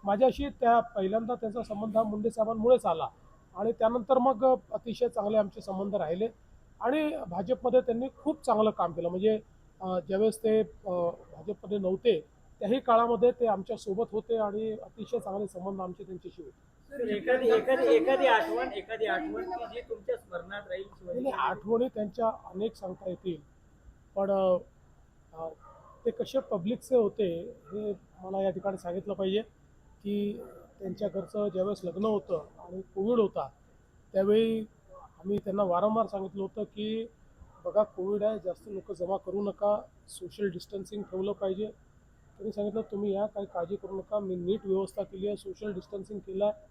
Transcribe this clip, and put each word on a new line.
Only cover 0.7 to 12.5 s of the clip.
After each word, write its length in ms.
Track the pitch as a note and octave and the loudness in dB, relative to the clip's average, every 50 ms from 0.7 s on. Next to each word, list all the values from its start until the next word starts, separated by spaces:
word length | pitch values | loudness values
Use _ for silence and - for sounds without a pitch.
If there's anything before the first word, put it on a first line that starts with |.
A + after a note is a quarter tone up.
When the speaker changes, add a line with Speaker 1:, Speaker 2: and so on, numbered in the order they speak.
| A#3 A#3 | 6 6
Speaker 1:
पहिल्यांदा 560 | A3+ A#3 - G#3 F#3+ F#3+ G#3 A3+ A3+ G#3+ B3 | 4 2 -2 -2 -2 0 0 0 0 -2 -4
त्यांचा 280 | A#3+ A#3 A3 G3+ A#3+ A3 | -4 -4 -6 -4 -6 -6
संबंध 340 | - G#3+ G3+ G#3+ A3 G3+ | -6 -6 -6 -6 0 2
हा 60 | A3 A3+ | 2 2
मुंडे 260 | G#3+ G#3 G#3+ G#3 A3+ | 2 -2 -2 -2 -4
साहेबांमुळेच 560 | G#3+ - A3 G#3+ A3+ A3 G#3+ A#3+ B3+ A#3 - | 0 0 -2 0 0 2 6 6 6 6 6
आला 220 | F#3 E3 D#3+ C#3 B2 - _ - - - - - _ - | 2 0 0 -2 -6 -6 _ -20 -20 -20 -20 -20 _ -8
आणि 160 | F3+ G3+ A3+ | -2 -2 -2
त्यानंतर 460 | A#3 - A#3 A3 A#3+ B3 G#3+ - C4 | 0 2 2 2 2 2 2 4 4
मग 380 | C4 B3 C4+ C4 G3+ C4 C4 B3+ B3+ - - | 6 6 4 2 4 6 4 4 4 2 -6
अतिशय 360 | - G#3 - A#3 G#3 - B3 | -8 -6 -6 -6 -2 -2 -2
चांगले 300 | A#3 A#3+ A#3 G3+ G#3 A3 | 0 0 -2 -2 2 4
आमचे 240 | A3 G#3 G3 - A3 | 2 2 2 -2 -12
संबंध 340 | F#3 G3+ F#3+ F#3+ G3 G3+ F#3+ | -10 -8 -6 -4 -4 -2 -2
राहिले 320 | G3+ F3 D3+ E3+ F3+ G#3+ A#3+ - - - - - - - - - - | -2 -2 -2 -2 -2 -2 -4 -4 -10 -20 -20 -20 -20 -20 -20 -14 -4
आणि 360 | G3 A#3 C#4 D#4 D#4 D4+ - - - | -2 0 0 2 0 -2 -2 -4 -8
भाजपमध्ये 540 | E3+ E3+ F#3 G3+ G3+ B3+ B3+ - B3 A3+ B3+ | -6 -6 -6 -2 -2 -2 0 0 4 4 4
त्यांनी 260 | B3+ B3+ A3+ A#3 B3+ C4+ - | 4 4 -2 -2 -2 -4 -8
खूप 280 | - - D4 D#4 - - | -6 -4 -4 -4 -2 0
चांगलं 240 | - A3+ G#3+ G#3+ G#3+ | 2 4 4 4 4
काम 240 | G#3 - F#3 F3 D#3 | 4 2 -2 -2 0
केलं. 160 | E3 E3+ E3+ | -2 -4 -2
म्हणजे, 300 | F3+ F#3 G3 A3 G#3+ G#3+ A3 - - - - - _ _ | -2 2 2 2 2 2 -2 -10 -20 -20 -20 -20 _ _
अ, 180 | F#3 F#3 F#3 F3+ | -6 -2 -2 -2
ज्यावेळेस 440 | D#3+ C#3+ F#3+ F#3+ G#3+ A3 G#3+ - - | -2 -2 0 2 2 2 2 0 0
ते, 160 | A3 G#3+ A3 | 2 4 4
अ, 300 | A3 G#3+ - - - G3 F3+ F3+ E3+ E3+ E3+ - - - | 2 0 -6 -12 -6 -4 -2 0 0 -2 -2 -6 -16 -20
भाजपमध्ये 460 | - D3 D#3+ G3+ G#3 - - F#3 G#3 | -18 -14 -8 -8 -10 -8 -6 -4 -4
नव्हते, 440 | G#3 F#3+ F3+ F#3 F#3+ - A#3+ G3+ D#3 D3+ _ _ _ - - | -2 0 0 -2 2 4 4 4 4 0 _ _ _ -20 -20